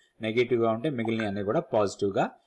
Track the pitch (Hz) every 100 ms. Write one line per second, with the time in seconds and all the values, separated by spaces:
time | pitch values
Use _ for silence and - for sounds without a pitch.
0 | _ _ 110 117 120 120 113 113 156 123
1 | 113 113 107 101 98 151 - 113 101 -
2 | 101 101 196 -